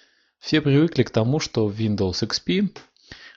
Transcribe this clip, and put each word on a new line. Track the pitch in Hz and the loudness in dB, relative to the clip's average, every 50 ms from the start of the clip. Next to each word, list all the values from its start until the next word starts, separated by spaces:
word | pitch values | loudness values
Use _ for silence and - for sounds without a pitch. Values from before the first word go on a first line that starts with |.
| _ _ _ _ _ _ _ _ | _ _ _ _ _ _ _ _
Все | - - - 156 | -6 -2 -2 0
привыкли | 151 147 135 143 156 170 - - 120 | 2 4 4 4 4 4 2 0 0
к | - | 2
тому, | - 113 110 117 139 156 | 2 0 0 2 0 -2
что | 156 - - - 110 104 | -2 -2 -2 -2 0 0
в | 101 107 | -2 -2
Windows | 110 110 107 92 98 92 87 - - | -2 -2 0 0 0 -2 -2 -4 -4
X | 107 - - | -4 -6 -6
P | - - - 92 208 185 - - - _ _ _ _ _ - - - - - | -4 -2 0 0 0 -2 -4 -8 -16 _ _ _ _ _ -20 -20 -20 -20 -20